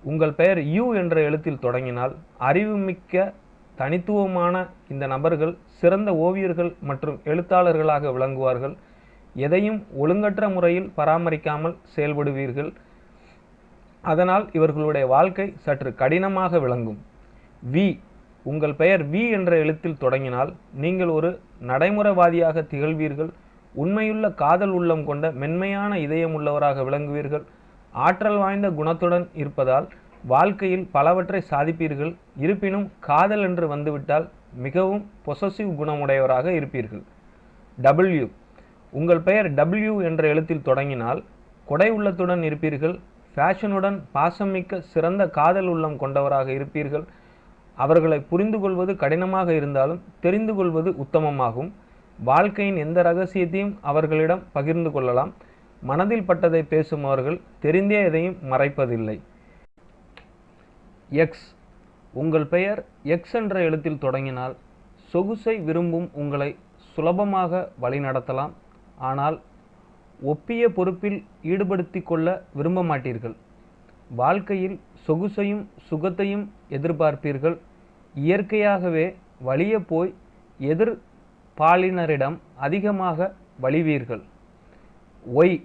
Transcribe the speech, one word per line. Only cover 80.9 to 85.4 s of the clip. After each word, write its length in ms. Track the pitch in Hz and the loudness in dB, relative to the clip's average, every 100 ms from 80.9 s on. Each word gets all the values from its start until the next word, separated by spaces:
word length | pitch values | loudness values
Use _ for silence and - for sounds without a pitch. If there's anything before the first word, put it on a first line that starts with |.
| 214 - - - _ _ - 156 180 185 185 165 147 135 165 - - | -2 -12 -20 -20 _ _ 0 4 4 2 0 0 0 -2 -4 -14 -8
அதிகமாக 720 | 139 190 208 196 185 160 190 - - - | -4 -2 -2 -2 -2 -2 -4 -6 -20 -6
வலிவீர்கள். 640 | 131 151 160 147 120 110 - - - _ - - - - - - | 0 0 2 -2 -4 -10 -12 -20 -20 _ -20 -20 -20 -20 -20 -20
ஒய். 320 | - 123 | -4 4